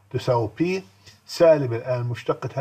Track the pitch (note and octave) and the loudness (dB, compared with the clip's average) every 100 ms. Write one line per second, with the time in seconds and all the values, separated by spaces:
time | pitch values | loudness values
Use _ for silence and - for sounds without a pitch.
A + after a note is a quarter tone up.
0 | _ B2 - A#2+ G#2+ - E3+ F#3+ - _ | _ -8 -2 -2 -2 -4 -4 -4 -8 _
1 | - _ - - E3+ D3+ C3 A#2 B2+ B2 | -20 _ -10 4 6 6 4 -4 -4 -4
2 | A#2+ A#2 - D3 B2+ C3+ | -4 -6 -4 -4 -4 -6